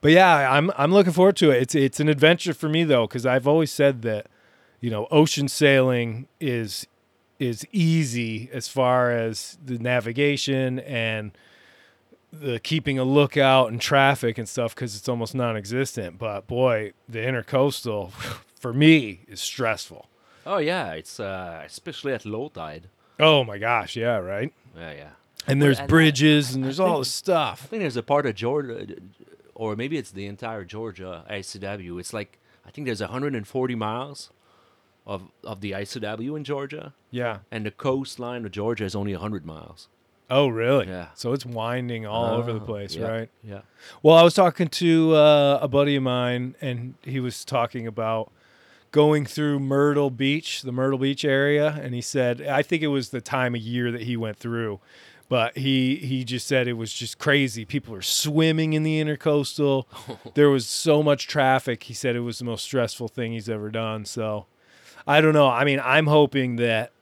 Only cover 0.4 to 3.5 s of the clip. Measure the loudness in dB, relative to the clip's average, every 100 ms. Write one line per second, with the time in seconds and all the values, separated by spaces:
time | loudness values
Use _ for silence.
0.4 | 6 4 2 2 4 6 6 6 4 6
1.4 | 6 6 2 2 0 2 0 4 4 4
2.4 | 0 -6 -2 0 2 2 2 -2 0 0
3.4 | 2